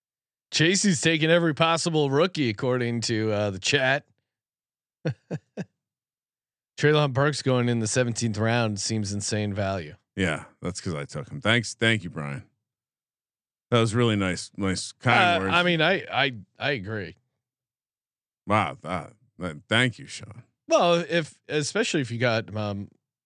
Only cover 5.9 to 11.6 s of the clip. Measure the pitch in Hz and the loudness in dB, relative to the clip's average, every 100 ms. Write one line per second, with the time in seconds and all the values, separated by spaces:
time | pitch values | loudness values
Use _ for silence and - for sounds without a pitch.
5.9 | _ _ _ _ _ _ _ _ - 147 | _ _ _ _ _ _ _ _ 0 4
6.9 | 151 147 127 143 143 131 127 120 117 107 | 4 2 2 0 0 0 2 2 0 0
7.9 | 131 120 110 117 107 113 120 113 98 - | 0 0 -2 -2 0 2 2 0 -2 -4
8.9 | 110 101 101 - 107 104 98 98 98 76 | -2 -2 -4 -4 -2 -2 -2 -2 -4 -8
9.9 | - _ - 90 76 - _ 90 - 95 | -16 _ -2 -2 -2 -10 _ -8 -6 -6
10.9 | 76 71 76 - 71 101 120 | -6 -8 -10 -10 -4 0 0